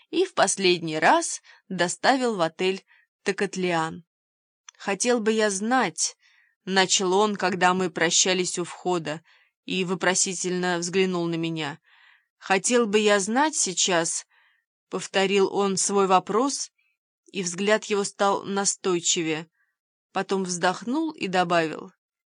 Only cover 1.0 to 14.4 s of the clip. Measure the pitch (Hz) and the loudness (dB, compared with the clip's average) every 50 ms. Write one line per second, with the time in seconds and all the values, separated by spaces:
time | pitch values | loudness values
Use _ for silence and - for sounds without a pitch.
1 | 160 185 302 339 339 - - - _ - - - _ - 190 170 175 180 - - | 4 4 4 4 2 -2 -8 -10 _ -18 -20 -20 _ -8 -4 -2 -2 -2 -2 0
2 | - 202 262 262 254 240 220 185 165 165 - - 185 185 190 190 - _ _ _ | 2 2 2 2 2 0 0 0 -2 -2 -2 -2 -2 -2 -2 -4 -8 _ _ _
3 | _ _ _ _ - 202 196 - 208 190 - 190 180 180 170 165 160 165 175 180 | _ _ _ _ -6 -6 -4 -2 -4 -4 -4 -4 -2 -2 0 -2 -2 -4 -6 -12
4 | - _ _ _ _ _ _ _ _ _ _ _ _ - - - - 202 196 190 | -18 _ _ _ _ _ _ _ _ _ _ _ _ -20 -20 -10 -6 -4 -2 0
5 | - 247 240 247 208 220 226 220 214 208 196 190 208 226 254 262 226 175 160 - | 0 2 2 2 2 2 2 2 2 0 0 -2 -2 0 0 2 0 0 -2 -4
6 | - - - _ _ _ _ _ _ _ _ _ - 185 190 190 185 185 - - | -4 -6 -6 _ _ _ _ _ _ _ _ _ -6 -2 2 2 2 4 2 0
7 | 196 180 185 196 214 214 202 180 196 180 208 175 185 180 185 185 185 170 - - | 2 2 2 4 2 2 0 0 -2 -2 0 2 2 2 4 2 0 -2 0 0
8 | 165 160 - - - 190 185 185 180 175 - 185 170 - - - - 180 180 175 | 0 2 2 2 2 2 2 0 0 -2 -4 -6 -6 -8 -8 -8 -4 -2 -2 -2
9 | 156 147 151 160 _ _ _ _ _ _ _ _ _ - 180 185 185 170 190 175 | -2 -4 -8 -10 _ _ _ _ _ _ _ _ _ -6 -4 -2 -2 -2 -2 0
10 | - 175 185 - - 196 180 - - 185 180 180 180 180 180 170 170 175 175 190 | 0 0 2 2 0 -2 -4 -4 -4 -4 -2 -2 0 0 -2 -2 -2 -2 0 2
11 | 190 185 185 175 170 170 165 160 165 165 165 160 156 143 160 - _ _ _ _ | 2 2 0 0 -2 -2 -2 -2 -2 -4 -4 -4 -4 -6 -8 -10 _ _ _ _
12 | _ - _ _ _ _ _ _ - - 190 190 190 - 247 240 240 208 196 220 | _ -20 _ _ _ _ _ _ -2 0 0 2 2 2 2 2 2 2 2 2
13 | 214 208 208 202 185 214 220 254 302 311 294 - - 202 175 - - 202 180 165 | 4 4 4 2 2 0 0 0 0 0 0 -2 -4 -2 -2 -2 0 2 2 2
14 | 170 170 - - - _ _ _ | 0 0 -4 -6 -8 _ _ _